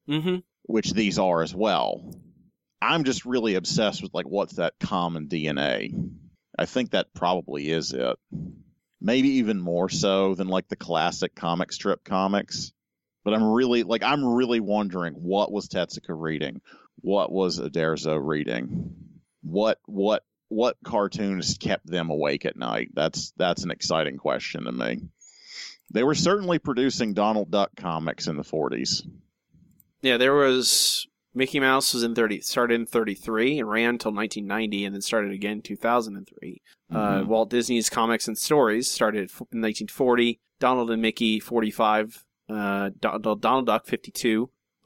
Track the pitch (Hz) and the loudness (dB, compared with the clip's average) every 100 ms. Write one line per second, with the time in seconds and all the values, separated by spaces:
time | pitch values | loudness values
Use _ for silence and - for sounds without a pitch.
0 | - 151 175 180 - _ - 110 - - | -4 -2 0 -4 -6 _ -4 -2 0 0
1 | 98 101 92 85 80 92 107 82 52 50 | 0 2 2 2 0 0 2 2 0 -4
2 | - - - _ _ _ _ _ 113 165 | -10 -18 -20 _ _ _ _ _ 0 2
3 | 135 123 123 123 110 92 87 - 104 - | 0 -2 -2 0 2 0 0 0 0 0
4 | 98 92 71 98 87 - 85 - - 92 | -6 -6 -4 -2 -2 -2 -4 -2 -2 0
5 | 87 82 76 82 76 69 69 53 57 - | 0 -4 -4 -4 -2 0 0 -2 -4 -6
6 | - - - _ _ - 85 127 117 95 | -8 -10 -20 _ _ -6 -2 -2 0 -2
7 | - - 87 90 - 73 73 80 - 65 | -2 -2 0 0 -2 -4 -2 -2 -2 -2
8 | 62 - _ - - - - _ _ _ | -2 -4 _ -10 -10 -14 -20 _ _ _
9 | 107 131 135 135 107 101 87 87 92 85 | 0 4 4 4 2 0 0 0 0 2
10 | 101 95 98 90 92 92 - 90 - 82 | 2 4 2 0 0 -2 -2 -8 -2 0
11 | 85 - 92 - 85 87 - - 101 87 | 0 0 -6 -4 -2 -2 -2 -2 -2 -2
12 | - 95 98 101 - - 67 - _ _ | -2 0 2 0 -2 -8 -12 -16 _ _
13 | _ _ 104 110 107 113 127 120 95 113 | _ _ 0 2 4 4 4 2 2 0
14 | 123 147 127 120 123 117 101 104 101 90 | 2 2 2 2 4 2 2 0 0 -4
15 | 85 71 87 98 101 101 - 98 85 - | -6 -6 -2 0 0 -2 -4 -4 -4 -6
16 | - 80 80 76 73 67 - - _ - | -10 -6 -4 -4 -4 -8 -18 -20 _ -8
17 | 85 98 - 95 92 85 71 82 80 76 | -2 0 0 0 0 -2 -4 -2 0 0
18 | 80 76 73 76 58 60 64 - - - | -2 -2 0 -2 -2 -4 -4 -6 -8 -12
19 | - - _ _ 78 92 110 - - 98 | -20 -20 _ _ -4 0 2 0 -4 -2
20 | 101 104 - _ - 110 120 - - 110 | 0 0 -2 _ -6 0 0 0 -2 0
21 | 98 - 98 92 - - - 95 80 87 | 0 0 -2 -2 -4 -4 -2 -2 -2 -4
22 | 82 76 71 71 - - 60 55 - - | -2 0 0 0 -4 -4 -4 -4 -4 0
23 | 78 - - - 90 85 87 - - 80 | 0 -2 -8 -2 0 0 -4 -6 -2 0
24 | 76 67 76 62 - - 58 62 57 60 | 0 -2 -2 -2 -4 -8 -8 -4 -4 -4
25 | - - - - - - - - - 107 | -10 -18 -20 -20 -20 -16 -16 -18 -6 0
26 | 135 147 175 202 180 165 151 120 135 - | 2 2 2 2 2 -2 0 0 2 2
27 | 110 101 104 107 85 101 98 - 90 80 | 0 2 2 2 2 0 0 -2 -6 -4
28 | 80 - 87 73 - 78 65 60 - - | -4 -4 -4 -6 -4 -2 -2 -2 -2 -4
29 | - - _ _ _ _ _ _ _ _ | -6 -18 _ _ _ _ _ _ _ _
30 | 131 120 131 143 135 127 117 - - - | 2 4 6 6 6 4 2 2 2 0
31 | - _ _ 123 131 147 135 135 - 123 | -6 _ _ -4 -2 2 4 4 2 0
32 | 117 117 110 98 - 127 120 117 113 120 | 0 2 2 0 -2 0 2 2 2 0
33 | 107 95 - 110 127 147 107 110 117 120 | 0 -4 -2 0 2 0 0 2 2 0
34 | 110 104 107 110 101 107 110 101 101 98 | -2 -2 -4 -4 -4 -4 -2 -2 -4 -6
35 | - 113 101 98 104 107 - 101 117 120 | -2 0 0 -4 -4 -6 -8 -4 0 0
36 | 110 98 95 - 90 - _ _ - 110 | 0 -8 -16 -16 -16 -16 _ _ -8 -2
37 | 104 98 98 110 107 120 117 120 107 120 | 0 0 2 2 2 0 2 0 0 2
38 | 113 110 - 107 - 151 113 110 127 - | 2 2 -2 -4 2 4 4 4 0 0
39 | 110 104 95 - - 117 110 - 104 - | 2 2 -4 -10 -8 -2 -2 -2 -6 0
40 | 127 120 120 113 _ - 127 127 117 113 | 4 4 4 0 _ -2 0 2 0 0
41 | 113 - 113 107 - 117 110 - 107 107 | 0 2 2 2 0 0 0 2 2 2
42 | 107 - _ _ - 107 101 98 98 - | 0 -8 _ _ -8 -4 -2 -2 -2 -2
43 | 110 107 110 104 113 131 117 107 - 120 | -4 -2 -2 0 2 2 2 0 0 -6
44 | - - 120 110 127 _ _ _ | -6 -2 0 2 -2 _ _ _